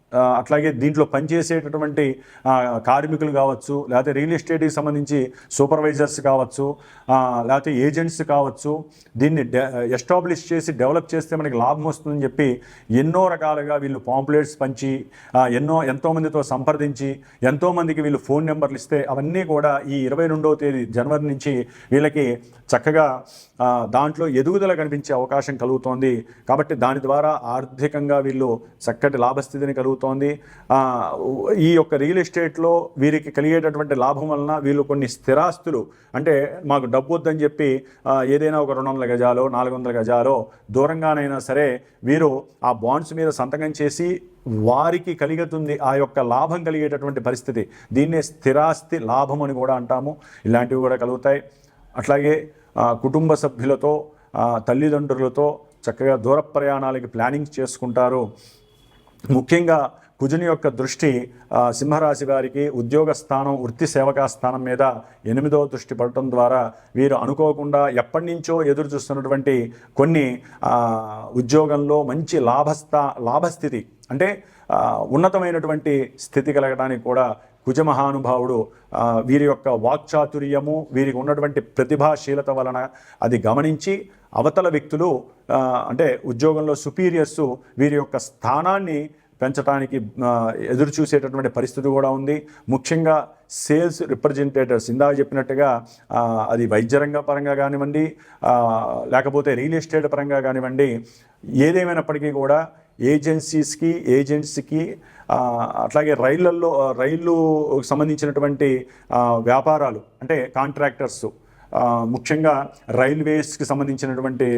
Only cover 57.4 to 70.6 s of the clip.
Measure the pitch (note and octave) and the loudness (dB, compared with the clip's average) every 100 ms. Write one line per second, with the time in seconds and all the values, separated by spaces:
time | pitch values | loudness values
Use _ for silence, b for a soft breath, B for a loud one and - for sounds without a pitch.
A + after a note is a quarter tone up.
57.4 | D3 - C3 - B2+ A#2+ B2 B2+ A2 - | -6 -6 -6 -6 -4 0 2 0 -4 -10
58.4 | b b b b b b b _ - C3 | b b b b b b b _ 0 0
59.4 | B2+ E3+ E3+ D#3+ C3 - b _ C3+ D#3+ | 2 2 4 2 0 -8 b _ -2 0
60.4 | E3+ D#3+ D#3 B2 C3 - D#3 B2+ B2 B | 0 0 0 -2 -6 0 0 0 -4 B
61.4 | B - B2 A2+ C#3 D3+ D#3 C#3+ C3 C3+ | B 0 0 0 -2 0 0 0 -2 -2
62.4 | C3 C3+ D3 C3 A#2 D3 D#3 D3 - C3+ | -2 -4 -4 -4 0 2 2 -2 -2 -2
63.4 | C#3 C#3 A#2+ A#2 D#3 C#3 C3+ C#3 C3+ - | -2 -4 -6 -4 -2 2 2 2 -2 -2
64.4 | B2+ B2+ B2+ B2+ C3+ A2 B B G#2+ A#2+ | -4 -2 -4 2 2 0 B B -2 0
65.4 | D3 D3 C#3+ B2+ - A#2+ A#2+ C3 C3 B2 | 2 2 2 -4 -8 -4 -2 -2 -2 2
66.4 | A#2+ B2+ A2+ B B A#2+ C#3 C3 B2+ C#3+ | 4 2 0 B B 0 2 2 0 0
67.4 | D#3 D3 D3 C#3+ C#3+ B2 - D#3+ E3+ E3+ | 0 0 0 2 2 0 -2 -4 -4 -6
68.4 | D#3 E3 D3 C#3 D3 C#3+ - C3+ C3 C#3 | -2 0 2 0 -2 -6 -6 -6 -2 0
69.4 | C#3 B2+ A#2 B B - C#3+ D#3+ C3+ B2 | 2 0 -2 B B 2 4 4 2 -4
70.4 | B B | B B